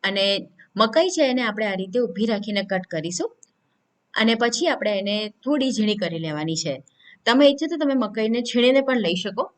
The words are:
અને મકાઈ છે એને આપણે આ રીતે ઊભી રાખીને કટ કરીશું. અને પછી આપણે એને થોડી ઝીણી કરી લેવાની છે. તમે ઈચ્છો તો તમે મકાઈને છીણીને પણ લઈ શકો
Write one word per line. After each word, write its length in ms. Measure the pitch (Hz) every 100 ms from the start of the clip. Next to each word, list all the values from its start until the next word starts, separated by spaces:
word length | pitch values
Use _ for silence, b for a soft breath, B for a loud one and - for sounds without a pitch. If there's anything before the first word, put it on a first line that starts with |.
| 196
અને 180 | 196 196 196 185 _ b 196
મકાઈ 320 | 220 320 370 349
છે 140 | 277
એને 120 | 254 233
આપણે 200 | 208 214
આ 80 | 190
રીતે 160 | 190 226
ઊભી 280 | 240 185 220
રાખીને 300 | 208 214 202 196
કટ 180 | 185 185
કરીશું. 360 | 160 160 180 466 _ _ _ _ _ _ _ _ -
અને 140 | 220 226
પછી 260 | 240 233 339
આપણે 240 | 277 214 202
એને 140 | 202 208 214 -
થોડી 280 | 254 294 262 214
ઝીણી 220 | 214 208
કરી 200 | 175 165 160
લેવાની 340 | 151 156 165
છે. 100 | 156 135 - b b b -
તમે 240 | 254 285
ઈચ્છો 220 | 285 320
તો 100 | 330
તમે 120 | 294 269
મકાઈને 360 | 214 220 220 233 233
છીણીને 360 | 240 247 269 262
પણ 160 | 254 180
લઈ 120 | 180
શકો 260 | 202 196 370